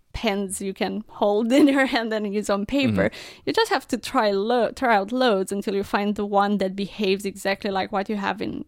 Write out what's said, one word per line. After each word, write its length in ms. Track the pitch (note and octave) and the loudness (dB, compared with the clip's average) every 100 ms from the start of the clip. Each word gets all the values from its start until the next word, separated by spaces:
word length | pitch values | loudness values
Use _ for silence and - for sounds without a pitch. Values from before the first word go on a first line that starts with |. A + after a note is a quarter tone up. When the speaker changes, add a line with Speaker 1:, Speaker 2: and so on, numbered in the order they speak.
| _ | _
Speaker 1:
pens 480 | - A3+ G3+ G3 F#3+ | -6 -2 -2 -4 -6
you 140 | G3 | -8
can 300 | G3 G3 G3 - | -4 -4 -4 -10
hold 440 | - G#3 G#3 A#3 | -2 2 2 4
<laughs> 60 | C4+ | 6
in 100 | D4 | 6
your 180 | C#4 C4 | 6 2
hand 260 | B3 A3+ | 0 -2
and 220 | G#3+ G#3 | -2 -2
use 160 | G#3 G3+ | -2 0
on 160 | G3+ G3+ | -2 0
paper, 420 | C#4 B3+ G3 G3 | 0 0 2 0
Speaker 2:
Mm-hmm. 320 | - - - - | -2 -14 -10 -4
Speaker 1:
you 60 | |
just 160 | E4 A4+ | 0 0
have 160 | G4+ - | 0 -2
to 80 | A3+ | -6
try 340 | - C4 G#3+ | -2 0 2
lo-, 400 | G3 G#3+ B3 A3 | 2 0 2 0
try 220 | - B3 A3+ | 0 2 2
out 140 | G#3+ | 2
loads 400 | B3+ C4 F#3+ F#3+ | 2 2 2 0
until 220 | G3+ G#3+ | -4 -2
you 100 | G3 | -4
find 320 | G#3 G#3+ G3+ G#3 | -2 -2 0 -2
the 100 | G#3 | 0
one 320 | G3+ G3+ G#3 | 2 2 2
that 180 | F#3+ G3 | 0 -4
behaves 480 | G3+ - G3+ G3 | -8 -2 0 0
exactly 460 | G3 F#3+ G3 G3 G#3 | -2 -4 -4 -2 -2
like 220 | F#3+ G3 | -4 -2
what 180 | G3+ G3+ | -4 -2
you 60 | G#3+ | -2
have 260 | G3 G3 | -2 -4
in 220 | - - | -6 -8